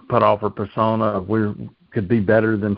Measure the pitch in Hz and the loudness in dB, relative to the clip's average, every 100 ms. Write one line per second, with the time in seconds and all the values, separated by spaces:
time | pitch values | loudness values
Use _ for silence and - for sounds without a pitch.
0 | - 120 107 104 107 104 98 - 110 110 | -2 2 2 2 -2 -6 -6 -2 -2 0
1 | 110 101 90 110 104 - 113 - _ 117 | -2 -2 -2 -2 -2 -6 -14 -18 _ -6
2 | 90 117 98 110 110 107 104 | 0 0 4 4 2 0 -2